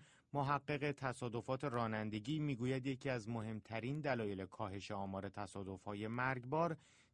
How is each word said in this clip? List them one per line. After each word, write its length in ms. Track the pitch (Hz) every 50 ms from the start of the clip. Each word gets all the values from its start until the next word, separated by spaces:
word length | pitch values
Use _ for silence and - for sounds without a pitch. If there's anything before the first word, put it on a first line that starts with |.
| - - - - _ _ -
محقق 600 | 143 139 135 143 139 - - 151 143 139 147 139
تصادفات 720 | - 139 131 120 - 131 120 107 120 110 - 131 131 -
رانندگی، 720 | 143 120 123 117 110 110 107 107 107 104 110 104 113 156 156
می‌گوید 480 | 151 147 139 110 123 127 131 135 123
یکی 240 | 139 131 127 - 143
از 180 | 127 120 104 107
مهمترین 720 | 120 113 107 110 113 107 - - 110 113 110 123 143 156
دلایل 460 | 143 147 127 120 110 104 101 95 95
کاهش 440 | 90 - - 113 98 95 101 92 -
آمار 380 | 107 98 98 98 98 98 95 98
تصادف‌های 760 | 95 - 104 92 - 98 98 92 98 92 - 104 104 101 107
مرگبار 720 | 110 117 123 127 131 131 127 120 127 143 156 170 170 165 160 - - - - - -